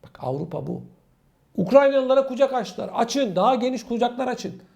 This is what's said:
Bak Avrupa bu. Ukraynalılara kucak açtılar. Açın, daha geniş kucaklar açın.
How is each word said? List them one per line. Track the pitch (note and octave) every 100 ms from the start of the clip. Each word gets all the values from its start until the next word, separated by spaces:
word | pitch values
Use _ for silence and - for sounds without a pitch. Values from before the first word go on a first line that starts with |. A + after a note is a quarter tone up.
Bak | - -
Avrupa | B2+ C#3 E3 D#3 C3+
bu. | A#2+ - _ _ _ _ _ _ -
Ukraynalılara | F3+ C4+ C#4 C#4 B3+ C4 C4+
kucak | B3+ C4+
açtılar. | B3 B3 - G3
Açın, | - A#3 C#4 B3+ F3
daha | G#3 C4
geniş | B3 C4
kucaklar | - A#3 A#3+ A#3+ B3+
açın. | A#3+ - - -